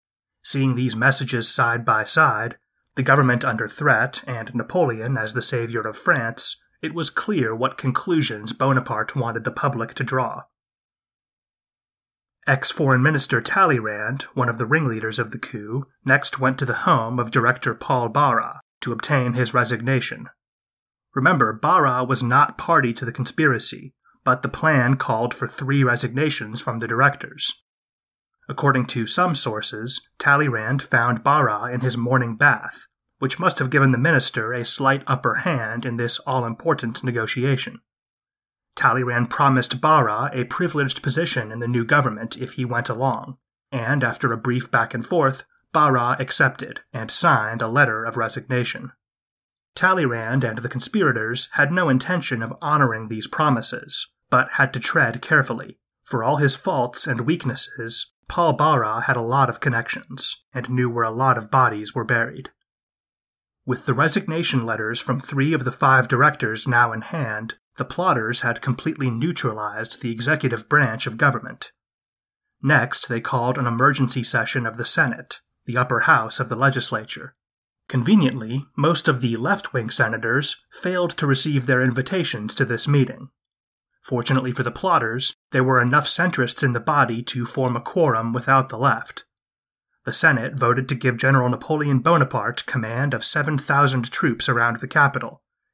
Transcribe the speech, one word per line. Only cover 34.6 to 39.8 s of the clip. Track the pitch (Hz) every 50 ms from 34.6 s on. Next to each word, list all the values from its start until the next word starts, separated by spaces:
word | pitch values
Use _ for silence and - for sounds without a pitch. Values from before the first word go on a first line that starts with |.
| 120
slight | - - - 139 131 135 139 - -
upper | 131 - - 120 107
hand | - - 180 160 127 110 107 113 117 -
in | 127 120 117
this | 120 117 - -
all-important | - 147 131 131 120 113 113 - - 160 151 - 127 113 110 - -
negotiation. | 131 120 120 113 107 - 123 123 139 135 127 - - - - _ _ _ _ _ _ _ _ _ _ _ _ _ _ _ _ _ _ _
Talleyrand | - - 131 117 127 123 123 120 120 120 117
promised | - - 147 139 131 127 120 - - 123